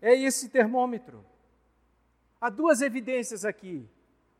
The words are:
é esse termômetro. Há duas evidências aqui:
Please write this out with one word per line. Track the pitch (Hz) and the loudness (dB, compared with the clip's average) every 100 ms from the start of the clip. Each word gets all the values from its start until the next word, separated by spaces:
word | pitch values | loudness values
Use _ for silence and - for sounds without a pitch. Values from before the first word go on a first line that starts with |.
é | 214 | 4
esse | 262 269 254 240 | 4 4 -2 -2
termômetro. | 262 214 254 247 233 - 110 98 _ _ _ _ _ _ _ _ _ _ - | 2 2 2 0 -2 -12 -20 -20 _ _ _ _ _ _ _ _ _ _ -6
Há | 240 | -4
duas | 208 320 262 | 0 2 2
evidências | 269 240 226 254 240 220 | 0 -4 -6 -6 -6 -6
aqui: | 208 - 190 165 110 _ _ _ _ _ | -8 -8 -10 -14 -14 _ _ _ _ _